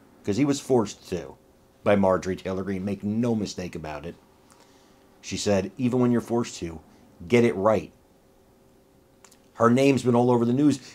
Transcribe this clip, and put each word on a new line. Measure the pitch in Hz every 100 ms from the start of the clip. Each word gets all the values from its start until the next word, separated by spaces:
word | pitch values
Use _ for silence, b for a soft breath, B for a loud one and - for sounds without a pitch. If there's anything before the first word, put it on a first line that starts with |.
| _ _
'cause | - 101
he |
was | 143 139
forced | - 123 101 - -
to | 90 67 - _ _ _ _
by | 110 101
Marjorie | 95 92 92 90
Taylor | 90 95
Greene, | 95 95
make | 98 98
no | 104 110 120
mistake | 110 92 - 90
about | 82 78 73
it. | 82 85 _ _ _ b b b b b b _
She | - 95
said, | 107 98 98 -
"Even | 123 127
when | 123
you're | 117
forced | - 117 120 -
to, | 85 80 - b b - 85
get | 120
it | 117 95
right." | 101 101 - _ _ _ _ _ _ _ _ _ _ _ _ _ _ _ _ -
Her | 117
name's | 123 139 131
been | 123 120
all | 123
over | 120
the | 117
news. | 127 147 139 B